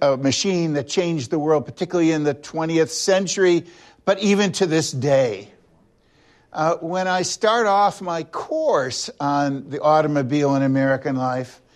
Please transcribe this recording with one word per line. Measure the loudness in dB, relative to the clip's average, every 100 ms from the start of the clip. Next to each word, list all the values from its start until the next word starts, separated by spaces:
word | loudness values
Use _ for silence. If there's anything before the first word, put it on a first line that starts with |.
a | 0 2
machine | 0 0 0 0 0
that | -2 -2
changed | -2 -2 -2 -2
the | -2
world, | 2 0 0
particularly | -8 -4 0 2
in | 2 -2
the |
twentieth | -4 -8 -6 -2 0 0
century, | -2 0 0 0 0 2 2 -2 -20 -20 _
but | -2 0
even | 2 2 2
to | 0 0
this | 0 -2
day. | -2 2 2 2 -2 -12 _ _ _ _ _ _ _ _ _ _
Uh, | -2 -2 -2
when | -4 -2 0
I | 0
start | -2 0 2 2 4
off | 4 2 0
my | -6 -6
course | -6 -10 -6 -2 2 2 0 -6 -10 -6
on | -2 0 0 -4 -8
the | -2
automobile | 2 4 4 0 0 0 2 2
in |
American | 2 2 2 0 -2 -4
life, | -2 -4 -8 -14 _